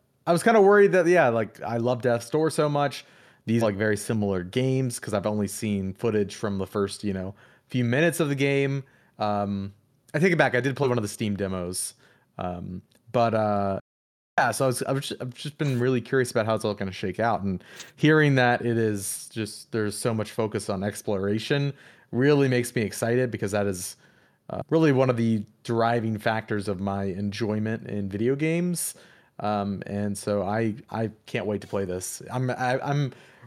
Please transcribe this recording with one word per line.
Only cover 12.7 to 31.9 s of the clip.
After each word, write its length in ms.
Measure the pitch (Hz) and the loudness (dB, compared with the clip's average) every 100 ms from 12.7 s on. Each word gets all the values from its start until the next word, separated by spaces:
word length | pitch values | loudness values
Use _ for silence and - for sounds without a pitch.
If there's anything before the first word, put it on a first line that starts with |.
| 90 - _ - | -12 -14 _ -4
but, 220 | 123 117 | 2 2
uh, 460 | 110 107 101 98 98 - _ _ _ _ - | 2 2 0 0 -2 -8 _ _ _ _ 0
yeah, 120 | 131 | 0
so 140 | 110 135 | 2 0
I 20 | |
was, 160 | 117 | 0
I've 180 | 135 135 | -2 -4
just, 200 | - - | -6 -10
I've 120 | 127 | -12
just 240 | - 147 - | -12 -12 -6
been 220 | 147 123 | -2 0
really 200 | 123 127 | 0 0
curious 300 | 104 135 120 | 0 0 0
about 140 | 120 107 | 0 0
how 100 | 110 | 0
it's 80 | |
all 100 | 107 | -2
gonna 180 | 98 98 | -4 -6
shake 280 | 90 98 90 | -6 -6 0
out, 220 | 113 95 | 0 0
and 220 | 98 90 - - - - | -2 -6 -8 -20 -20 0
hearing 380 | 151 156 147 135 | 4 6 6 4
that 260 | 123 120 120 | 4 4 2
it 120 | 113 | 0
is 500 | 113 104 98 - - | 2 0 -4 -10 -10
just, 400 | 113 107 - - | -8 -8 -8 -6
there's 260 | 113 107 101 | -2 -2 -2
so 160 | 123 | -2
much 180 | 110 104 | -2 -4
focus 380 | - 110 107 - | -2 -2 -2 -4
on 140 | 98 | -4
exploration 880 | 101 - - 101 98 107 - 143 143 - - - _ | -4 -4 -4 -2 0 -2 0 -2 -2 -6 -14 -20 _
really 360 | 175 143 147 139 | 0 4 4 4
makes 260 | 123 120 123 | 2 0 -2
me 60 | |
excited, 500 | 101 - 117 123 127 | -4 -2 0 0 0
because 200 | 104 104 | -2 -2
that 160 | 104 101 | 0 0
is, 300 | 90 90 - _ _ _ _ - | -2 -8 -14 _ _ _ _ -12
uh, 120 | - - | -10 -2
really 220 | 160 160 | 2 4
one 180 | 131 131 | 4 4
of 80 | 120 | 2
the 260 | 113 110 104 _ | 2 0 -2 _
driving 540 | - 117 113 120 113 107 | -4 0 2 2 0 -2
factors 500 | 113 110 110 107 98 | -2 -2 -2 -4 -4
of 120 | 92 | -4
my 240 | 98 98 | -2 -2
enjoyment 840 | 98 92 101 101 113 107 110 110 - | -4 -4 -6 -4 -2 -2 -2 -6 -6
in 220 | 104 98 | -6 -6
video 260 | 98 117 139 | -2 -2 0
games. 600 | 156 165 180 170 - - - - _ - | 0 0 -2 -4 -6 -10 -20 -20 _ -8
Um, 420 | 104 104 101 98 - | -2 -2 -2 -4 -6
and 320 | 101 104 98 | -4 -4 -4
so 240 | - 104 | -2 -2
I, 320 | 95 107 113 107 - | -2 0 -2 -4 -8
I 220 | 110 113 107 - | -6 -6 -6 -8
can't 180 | 123 101 | -6 -4
wait 160 | 101 | -4
to 60 | - | -4
play 180 | 101 | -4
this. 360 | 98 | -4